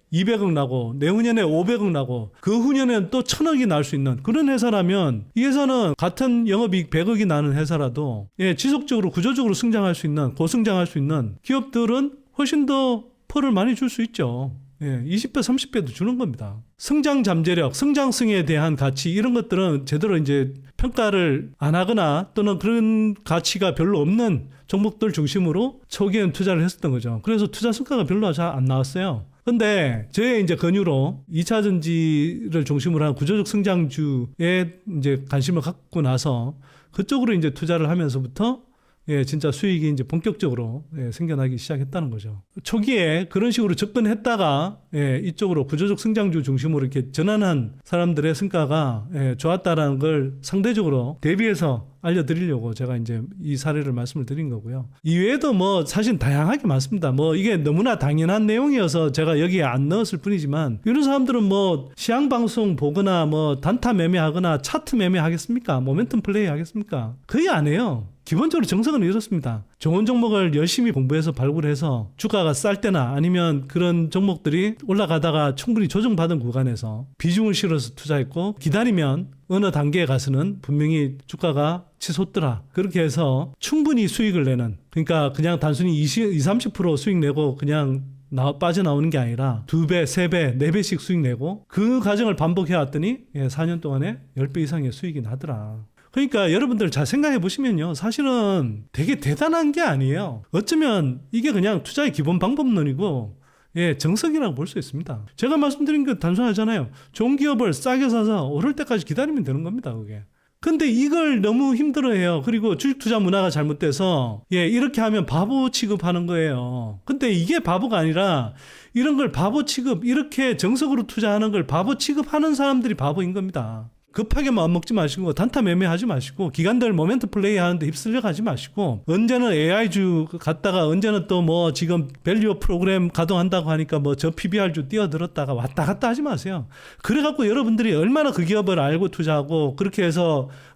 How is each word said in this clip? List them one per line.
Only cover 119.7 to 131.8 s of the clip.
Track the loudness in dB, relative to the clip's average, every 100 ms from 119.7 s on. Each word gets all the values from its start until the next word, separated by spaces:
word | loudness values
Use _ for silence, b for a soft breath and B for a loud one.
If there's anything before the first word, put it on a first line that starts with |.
| -2 -2 -2
이렇게 | 0 0 -2 0 0 0
정석으로 | 0 0 0 0 -2
투자하는 | -2 0 2 0
걸 | 0 0
바보 | 0 0 -2
취급하는 | -2 -2 0 0 0 2
사람들이 | 2 2 0
바보인 | -2 -2 -2 -2
겁니다. | -2 -4 -4 -6 -8 -14 _ _
급하게 | -6 0 0 2
마음 | 2 2
먹지 | 0 0
마시고 | 0 0 -2 -2
단타 | 0 0 2
매매하지 | 2 2 2 0 -2
마시고 | -4 -4 -4 -4
기관들 | 0 0 2 2
모멘트 | 2 2 0 -2
플레이 | 0 0 2
하는데 | 0 0 -4
휩쓸려 | -4 -4 -2
가지 | -2 -2
마시고 | -2 -4 -6 -4 -2 -2 -2
언제는 | 0 2 2 2
에이아이 | 2 2 2 0
주 | 0 2 0 -2 -6
갔다가 | -6 -2 0 2 2
언제는 | 2 0 0 0
또 | 0
뭐 | 2 2 0
지금 | 0